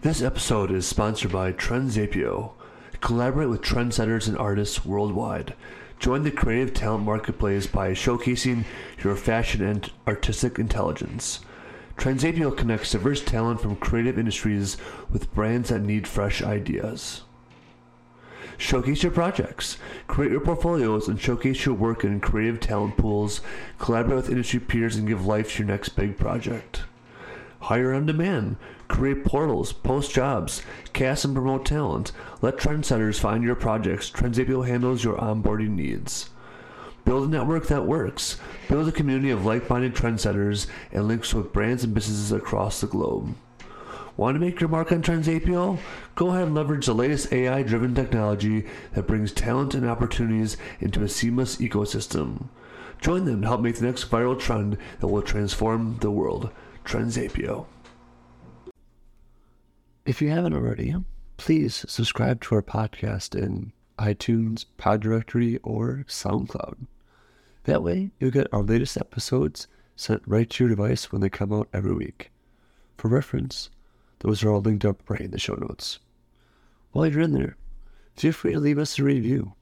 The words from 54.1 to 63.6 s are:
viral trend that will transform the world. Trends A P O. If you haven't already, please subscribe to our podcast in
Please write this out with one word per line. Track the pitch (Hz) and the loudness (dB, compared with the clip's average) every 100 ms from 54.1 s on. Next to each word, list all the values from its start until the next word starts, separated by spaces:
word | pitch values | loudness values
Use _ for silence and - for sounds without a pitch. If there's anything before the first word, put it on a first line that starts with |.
viral | 113 123 131 | 2 2 0
trend | - 113 104 101 - - | 0 0 0 -2 -6 -4
that | 95 | 0
will | 101 | 0
transform | 101 104 101 - 110 113 113 113 | 0 0 0 0 0 0 -2 0
the | 110 | 0
world. | 104 - - 113 - - - | 2 0 -2 -6 -10 -20 -16
Trends | - 113 113 117 | -4 -2 0 -2
A | - | -2
P | - - | -4 -4
O. | 101 165 - - - - - - - - - - - - _ - - - _ _ _ _ _ _ _ - | -6 -8 -18 -20 -20 -20 -20 -20 -20 -20 -20 -20 -20 -20 _ -20 -20 -20 _ _ _ _ _ _ _ -4
If | 123 | 0
you | 147 | 0
haven't | 160 175 | 2 0
already, | 151 120 113 117 165 185 - - - | 0 -2 -2 -2 -2 -4 -10 -16 -10
please | - 160 135 - - | 2 2 2 -2 -8
subscribe | - 113 - 120 123 | -2 -2 0 0 0
to | - 110 | 0 0
our | |
podcast | 98 110 110 - 107 98 - - | 0 -2 -4 -4 -4 -4 -4 -4
in | 98 95 | -2 -4